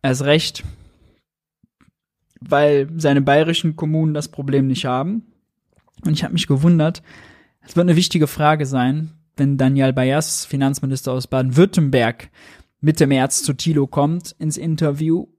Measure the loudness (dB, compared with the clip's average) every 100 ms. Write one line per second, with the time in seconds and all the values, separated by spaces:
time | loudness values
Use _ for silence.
0 | -2 -2 2 2 0 -10 -16 -16 -20 _
1 | _ _ _ _ _ _ _ _ _ _
2 | _ _ _ _ -2 2 4 2 0 -2
3 | 2 2 4 4 2 0 -2 -4 -2 0
4 | 0 -2 -6 -8 -2 0 0 -2 -2 -4
5 | -4 -6 -8 _ _ _ _ _ _ _
6 | -4 -4 -2 -4 -2 2 4 4 2 -4
7 | _ -20 -20 -20 _ _ _ 0 2 2
8 | 2 0 -2 0 0 2 0 0 0 -2
9 | -6 -14 _ -2 0 2 2 2 2 2
10 | 0 0 -2 -6 -6 -2 -2 -2 -4 -4
11 | -4 -6 -4 -2 2 4 4 4 2 2
12 | 0 -2 -16 _ -20 -20 _ _ -2 2
13 | 2 2 0 -2 -4 -4 -2 0 0 0
14 | -2 -2 -8 -8 -8 -6 -6 -2 -2 -2
15 | -2 -2 -4